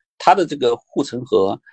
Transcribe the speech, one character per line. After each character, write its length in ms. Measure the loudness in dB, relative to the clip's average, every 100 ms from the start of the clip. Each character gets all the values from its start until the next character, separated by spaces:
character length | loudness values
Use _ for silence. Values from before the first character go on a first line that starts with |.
| _ _
它 180 | 2 2
的 100 | 0
这 120 | -2
个 180 | -2 -2
护 280 | _ -6
城 200 | -6 -6 -2
河， 340 | 0 0 -2 _